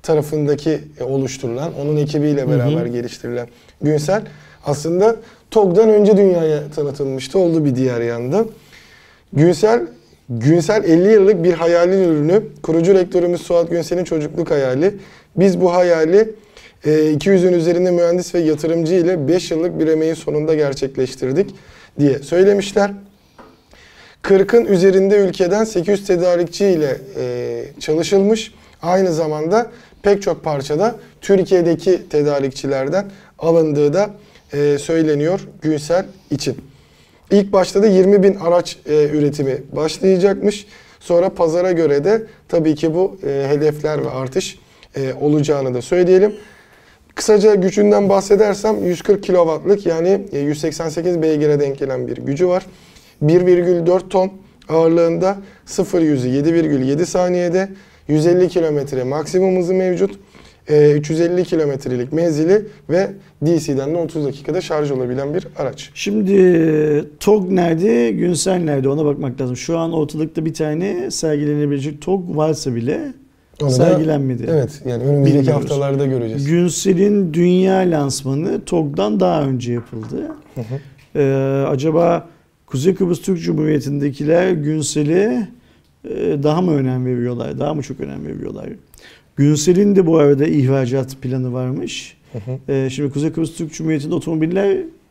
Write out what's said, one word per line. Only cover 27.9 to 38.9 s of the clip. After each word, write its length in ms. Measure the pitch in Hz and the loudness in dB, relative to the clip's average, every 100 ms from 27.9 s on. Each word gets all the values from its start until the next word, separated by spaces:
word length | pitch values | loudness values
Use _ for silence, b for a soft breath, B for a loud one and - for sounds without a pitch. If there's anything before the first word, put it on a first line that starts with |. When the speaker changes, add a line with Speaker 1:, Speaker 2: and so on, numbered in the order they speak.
| 156 160 196 196 220 - b b b | -2 0 2 2 0 -4 b b b
Speaker 1:
Aynı 300 | 170 185 190 | -2 0 0
zamanda 580 | 156 160 151 156 214 233 B B - | 0 -2 -4 0 0 0 B B -4
pek 200 | 202 202 | 0 0
çok 220 | 196 156 | 0 -4
parçada 520 | 165 143 135 151 214 - B B | -4 -6 -4 0 -2 -2 B B
Türkiye'deki 880 | - 196 170 185 170 160 190 180 - | 0 2 4 2 2 0 0 0 0
tedarikçilerden 960 | 151 147 143 135 127 139 135 135 180 202 B B _ | -2 0 0 -4 -6 -4 -4 -2 -4 -6 B B _
alındığı 540 | 165 165 160 143 147 | 2 2 2 2 2
da, 180 | 170 208 202 B B B | 2 -2 -6 B B B
e, 260 | 143 147 143 | -2 0 0
söyleniyor 640 | - 165 156 147 151 196 - - | 0 0 2 0 0 -2 -6 -8
Günsel 440 | 156 151 151 175 190 - _ | -4 -4 0 -2 -2 -16 _
için. 240 | 139 - 117 - b b b b b _ | -6 -6 -8 -14 b b b b b _
İlk 220 | 202 196 | 2 2
başta 300 | 196 185 202 | 0 2 2
da 40 | 214 | 4
yirmi 360 | 185 185 202 | 4 6 6
bin 120 | 196 | 4
araç, 440 | 190 165 175 175 - | 2 0 0 0 -12
e, 220 | - | -2